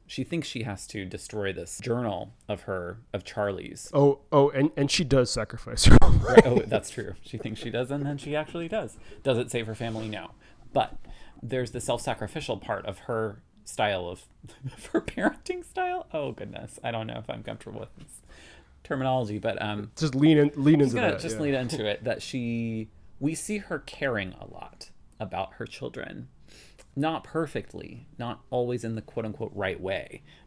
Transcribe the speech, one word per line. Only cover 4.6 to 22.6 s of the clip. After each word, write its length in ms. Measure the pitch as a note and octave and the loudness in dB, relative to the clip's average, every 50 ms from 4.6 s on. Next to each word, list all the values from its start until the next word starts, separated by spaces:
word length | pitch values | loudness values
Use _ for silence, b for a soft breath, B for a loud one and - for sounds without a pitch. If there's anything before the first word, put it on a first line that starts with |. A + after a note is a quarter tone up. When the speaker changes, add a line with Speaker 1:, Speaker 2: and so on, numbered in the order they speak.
| C#3+ D#3 - | 0 0 2
Speaker 2:
and 120 | C#3+ C#3 C#3+ | 0 0 0
she 140 | - - | 0 -2
does 260 | D#3+ B2 C#3 C3 B2 - | 2 4 4 4 4 2
sacrifice 560 | - A2+ G#2+ - - - - - - - - | 0 -4 -6 -6 -8 -12 -10 -8 -2 6 12
her 100 | - - - | 12 12 12
own 180 | - - - - | 12 12 12 10
Speaker 1:
Right. 260 | - - - A#3+ - | 6 10 10 10 10
Oh, 80 | B2 B2 | 10 4
Speaker 2:
life. 140 | - - G#2 | 2 2 2
Speaker 1:
that's 220 | - G#2 - - | -2 -2 -2 -4
true. 240 | - A#2 G2+ G2 F#2+ - | -10 -8 -8 -8 -10 -14
She 160 | - - - | -14 -12 -12
thinks 240 | G#2+ - A2+ A2 - | -8 -8 -8 -8 -8
she 100 | - A#2 | -8 -6
does, 200 | G#2 A#2+ B2+ B2+ | -4 -4 -2 -2
and 160 | C#3+ D3 C#3 | -4 -4 -2
then 100 | C#3+ C#3+ | -4 -4
she 200 | C#3 - C#3+ D3 | -6 -6 -4 -4
actually 320 | D3+ D3+ - - E3+ E3+ E3 | -4 -4 -6 -8 -8 -6 -4
does. 280 | G#3 G#3+ C#3+ G#2+ - - B B B B - | -4 -4 -4 -6 -10 -16 B B B B 0
Does 140 | C3 B2 A#2 | 0 0 0
it 120 | A#2+ A2+ | 0 -2
save 160 | - A#2+ A2+ | -4 -6 -4
her 80 | A2 G#2+ | -6 -8
family? 340 | - A#2+ A#2 A2 A2+ A2+ G#2+ | -8 -8 -6 -6 -6 -8 -8
No. 220 | G#2 F#2+ - - - b b b b b b b | -8 -10 -10 -14 -18 b b b b b b b
But 240 | - C3 A2 - - - B B B B B B B B | 0 0 0 0 -4 -12 B B B B B B B B
there's 300 | C3+ A2 C3+ B2+ B2 A2+ | -10 -6 -4 -4 -4 -4
the 80 | - A#2 | -8 -8
self-sacrificial 800 | - - A#2+ A#2 - C3 A2 - - - - D#3 D3 - A2 F#2+ | -4 -4 -4 -2 -2 -6 -4 -4 -6 -8 -8 -8 -6 -6 -6 -6
part 280 | - - G#2 F#2+ - | -4 -6 -6 -6 -6
of 120 | G#2 F#2+ - | -10 -12 -12
her 420 | - - A#2 A2+ A2 G#2 G#2 - - _ _ - - | -8 -6 -4 -2 -2 -4 -6 -10 -20 _ _ -20 -18
style 440 | - - - G#2+ G#2 G2 F2+ F2 F2 | -12 -4 -2 0 0 0 -2 -4 -8
of, 140 | F2+ - - - - - - - | -10 -12 -16 -20 -20 -20 -20 -20
<laughs> 240 | - - C3 C3 | -20 -12 -12 -12
of 140 | - - - | -12 -12 -16
her 140 | - - - | -4 -4 -4
parenting 640 | - - - - G3 D4+ D4+ - - - F4+ F4+ - | -4 -4 -6 -2 -2 -2 -2 -4 -10 -10 -10 -10 -10
style. 420 | - - F#4+ F#4 F4+ F4+ F4+ - - | -10 -6 -6 -4 -4 -4 -6 -8 -8
Oh, 180 | - D#3 C#3+ C3 | -8 -6 -6 -6
goodness. 480 | A2+ - G2 A2 - - - - - - - | -8 -10 -12 -12 -12 -14 -14 -16 -16 -10 -10
I 80 | B2 | -8
don't 160 | A2+ A2 A2 A2+ | -6 -6 -8 -8
know 100 | A#2 A#2 | -10 -12
if 100 | A2+ - | -10 -10
I'm 140 | B2 A#2 | -10 -10
comfortable 380 | A2 A2+ A2 - - G#2 G#2+ G#2+ | -10 -12 -12 -12 -14 -14 -14 -14
with 160 | G#2 - - - | -14 -14 -18 -20
this 220 | - - - - B B B B B B B B B B B B _ | -20 -20 -20 -20 B B B B B B B B B B B B _
terminology, 560 | - D3 C3 C3 C3 C3 C3 A#2 G#2 G#2 G2+ | -6 -4 -2 0 0 0 0 0 -2 -6 -4
but, 200 | - A2+ G2+ - | -4 -4 -4 -2
um, 300 | A2 G#2+ G#2 G#2 G#2 - - | -6 -6 -6 -6 -8 -10 -6
Speaker 2:
Just 180 | - D#3 D3 B2+ | -4 -4 -2 2
lean 240 | C3+ D3+ D#3+ D#3 D3+ | 4 6 8 8 8
in, 140 | C#3+ D3 - | 6 4 2
lean 240 | D3 C3+ D3+ E3 - | 2 6 6 6 6
Speaker 1:
just 120 | C#3 C3 | 6 4
Speaker 2:
into 40 | - B3 | 2 0
Speaker 1:
gonna 100 | A3+ - G2 | 0 0 0
Speaker 2:
that, 60 | - | -2
Speaker 1:
just 160 | - - - - | -4 -6 -4 -2
Speaker 2:
yeah. 40 | |
Speaker 1:
lean 120 | D3+ C#3+ C3+ | -2 -2 -2
into 300 | B2+ B2+ A#2 D#3 B2 G#2+ | -2 -2 -4 -4 -4 -2
it, 180 | G#2 G2+ - A2+ | -2 -2 -2 -2
that 180 | B2 G#2+ - | -4 -4 -4
she, 640 | - - - B2+ A#2+ A#2 A#2 A#2 | -6 -8 -6 -6 -4 -4 -4 -4